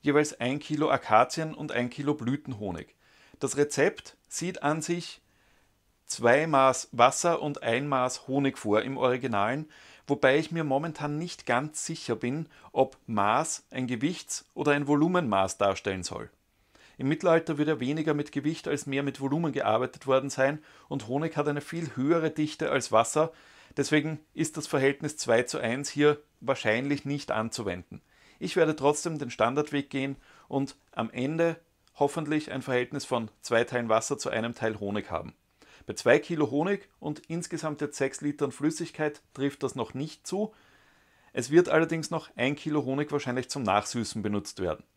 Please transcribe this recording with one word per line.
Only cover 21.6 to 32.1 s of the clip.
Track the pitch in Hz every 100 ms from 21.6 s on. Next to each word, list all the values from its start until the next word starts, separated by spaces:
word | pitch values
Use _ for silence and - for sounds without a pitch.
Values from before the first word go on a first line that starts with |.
viel | - 165 160 123
höhere | 135 170 156
Dichte | 151 151 - 151
als | 135 -
Wasser, | 110 117 151 165 - - - - -
deswegen | 139 151 151 156 _ -
ist | 151 -
das | 147
Verhältnis | 147 135 143 151 -
zwei | - 117
zu | 123 -
eins | 113 127 143
hier | 139 147 147 _ _
wahrscheinlich | 120 131 220 123 139 143 139
nicht | 143 -
anzuwenden. | 110 113 - 101 90 - - _ _ _ _
Ich | 180 180
werde | 156 151
trotzdem | 139 147 170 156
den | 135
Standardweg | - 113 139 147 143 139
gehen | 139 139 135 _ - _
und | 135 135 - _
am | - 113
Ende | - 131 160 170 160 _ _ _ -
hoffentlich | 143